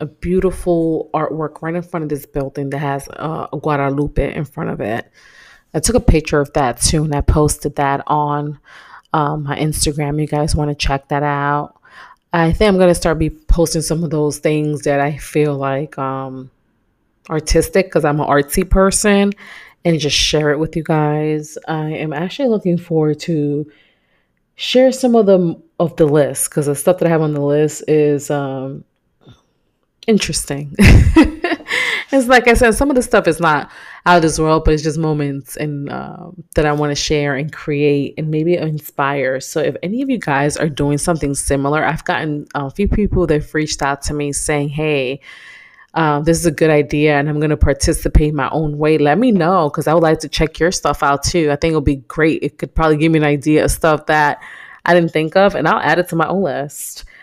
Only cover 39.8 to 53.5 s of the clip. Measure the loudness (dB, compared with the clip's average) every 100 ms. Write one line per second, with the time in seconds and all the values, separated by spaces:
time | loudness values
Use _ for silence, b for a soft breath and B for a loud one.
39.8 | -6 -6 -4 -4 -2 0 0 -2 -4 -2
40.8 | -2 -2 -2 -2 -2 -4 -2 -2 0 0
41.8 | -2 -4 -4 -4 -4 -6 -6 -8 -8 -4
42.8 | -2 0 0 0 0 0 -2 -4 -4 -4
43.8 | -4 -4 -6 -6 -4 -4 -2 -2 -2 -4
44.8 | -2 -2 -2 -6 B B B B B B
45.8 | B 0 0 2 0 0 0 2 2 4
46.8 | 2 2 2 2 0 -2 -2 2 2 2
47.8 | -2 -2 2 2 2 0 -2 -2 -4 0
48.8 | 2 2 4 4 4 4 4 2 0 -2
49.8 | 2 4 4 2 -2 -2 -2 0 -2 0
50.8 | -2 0 0 0 0 0 0 0 0 0
51.8 | 0 -2 -6 0 0 0 -4 -8 -6 0
52.8 | 2 4 2 2 2 0 2